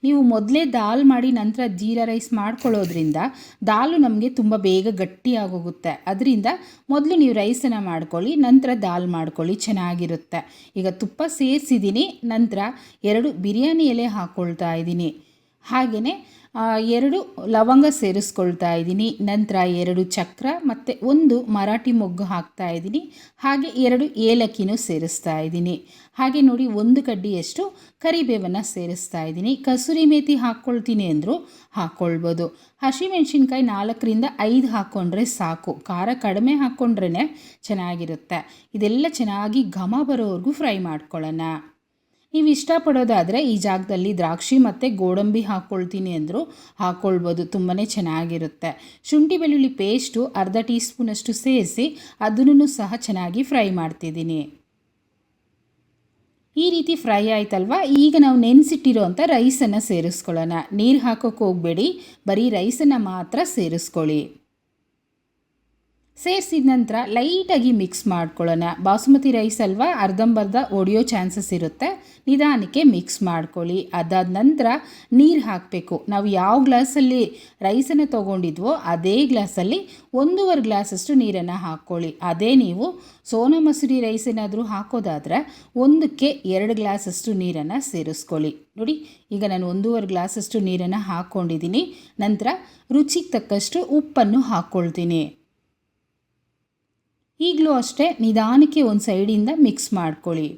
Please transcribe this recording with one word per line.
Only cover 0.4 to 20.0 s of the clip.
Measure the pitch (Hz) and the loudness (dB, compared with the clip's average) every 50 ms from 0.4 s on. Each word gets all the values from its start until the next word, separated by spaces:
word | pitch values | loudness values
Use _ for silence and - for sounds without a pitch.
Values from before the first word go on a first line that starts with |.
| 214 208 262 302 330 269 233 | 2 2 2 2 2 0 0
ದಾಲ್ | 240 214 208 226 262 285 269 | 0 0 0 0 6 6 6
ಮಾಡಿ | 262 247 247 262 254 233 | 6 6 2 0 0 0
ನಂತರ | 208 214 214 254 254 233 190 175 | 0 -2 -2 -2 -4 -4 -4 -4
ಜೀರಾ | 202 220 226 233 226 226 | -4 -4 -2 -2 -2 -2
ರೈಸ್ | 226 226 226 - 240 214 | -2 -6 -4 -4 -4 -4
ಮಾಡ್ಕೊಳ್ಳೋದ್ರಿಂದ | 202 208 226 - - 247 220 208 190 175 170 170 160 156 151 156 170 170 - - - - - _ - 190 | -4 -4 -6 -4 -2 -2 0 0 0 -2 -2 -2 -2 0 0 -2 -2 -4 -6 -10 -20 -20 -14 _ -2 0
ದಾಲು | 214 214 247 302 339 339 285 | 2 2 2 2 2 2 2
ನಮಗೆ | 240 220 214 220 254 254 - | 2 2 0 -2 -2 -2 0
ತುಂಬ | 220 214 214 214 190 196 | 0 0 0 2 2 2
ಬೇಗ | 185 190 190 226 208 180 | 2 2 2 0 -2 -2
ಗಟ್ಟಿಯಾಗೋಗುತ್ತೆ. | 190 - - _ _ 254 247 220 208 185 185 180 170 175 175 _ - 170 143 - - 180 | -6 -6 -8 _ _ -2 -2 -2 -2 -4 -6 -8 -8 -10 -12 _ -8 -8 -8 -6 -6 -8
ಅದರಿಂದ | 196 196 247 277 254 208 196 233 339 359 - - - _ _ - 269 | -4 -2 2 2 2 2 2 -2 -4 -4 -8 -20 -20 _ _ -2 0
ಮೊದಲು | 294 285 311 359 339 | 0 2 2 4 4
ನೀವು | 294 254 226 214 | 4 4 4 0
ರೈಸನ್ನು | 202 208 247 247 - 254 226 214 202 185 | 0 0 -2 -2 -2 -2 -2 -2 -4 -4
ಮಾಡ್ಕೊಳ್ಳಿ, | 170 165 165 160 - 170 180 240 330 302 277 240 | -6 -6 -6 -6 -6 -4 -4 -2 2 2 4 6
ನಂತರ | 254 269 262 254 247 220 202 | 6 6 6 4 -2 -2 -2
ದಾಲ್ | 185 175 180 180 180 175 | -2 -2 -2 -4 -4 -4
ಮಾಡ್ಕೊಳ್ಳಿ, | 165 165 165 - - 160 170 196 208 - 220 | -4 -4 -6 -6 -4 -4 -4 -4 -4 -4 -4
ಚೆನ್ನಾಗಿರುತ್ತೆ. | 214 190 180 175 175 175 175 165 165 160 - _ - 165 - - - - - _ _ 196 | -4 -4 -4 -4 -4 -4 -4 -6 -6 -8 -8 _ -10 -10 -10 -10 -20 -20 -20 _ _ -4
ಈಗ | 185 190 180 185 | -4 -4 -4 -4
ತುಪ್ಪ | 226 190 - - 311 330 311 - | -8 -8 -6 -6 -6 -6 -2 -2
ಸೇರಿಸಿದ್ದೀನಿ. | 277 254 269 294 294 - 262 226 196 196 196 233 339 392 - - - 233 226 | 0 0 0 0 0 0 0 0 2 0 0 0 -2 -4 -4 -8 -8 -4 0
ನಂತರ | 226 233 226 226 190 196 226 269 - - - _ _ - 202 | 0 0 0 0 -4 -4 -6 -8 -12 -20 -20 _ _ -2 0
ಎರಡು | 208 226 240 294 - 165 185 | 0 2 0 -2 -4 -4 -4
ಬಿರಿಯಾನಿ | 202 202 226 262 311 330 330 320 277 240 | -4 -2 0 0 0 2 2 2 2 2
ಎಲೆ | 233 233 240 208 208 | 0 -2 -4 -4 -6
ಹಾಕ್ಕೊಳ್ತಾ | 180 170 - - 180 175 170 165 180 170 165 165 | -8 -8 -6 -6 -6 -6 -4 -4 -4 -4 -2 -4
ಇದ್ದೀನಿ. | 165 170 175 175 175 156 156 - - _ _ _ _ _ _ _ _ - | -4 -4 -4 -2 -4 -4 -6 -8 -20 _ _ _ _ _ _ _ _ -4
ಹಾಗೆಯೇ, | 240 254 254 240 220 214 226 269 370 392 - _ _ _ _ _ _ 226 | -2 0 0 0 -2 -2 -4 -4 -4 -6 -12 _ _ _ _ _ _ -4
ಆ, | 220 226 220 220 226 226 233 | -2 -2 0 0 0 0 0
ಎರಡು | 240 262 285 285 392 - - - - - 202 220 | 2 2 2 0 0 -4 -6 -14 -12 -4 0 2
ಲವಂಗ | 220 226 233 262 269 285 302 285 - | 2 4 6 6 6 6 6 4 2
ಸೇರಿಸ್ಕೊಳ್ತಾ | 233 196 185 202 202 - - - 185 180 175 175 180 175 170 170 | -2 0 0 -2 -2 -4 -4 -2 0 0 0 0 -2 -2 0 -2
ಇದ್ದೀನಿ. | 170 170 185 196 220 226 - - 202 202 | -2 -2 -2 0 0 -2 -2 -2 -4 -2
ನಂತರ | 202 208 214 208 202 190 180 180 175 175 | 0 0 0 0 0 0 2 2 0 0
ಎರಡು | 175 180 180 185 | 0 0 0 0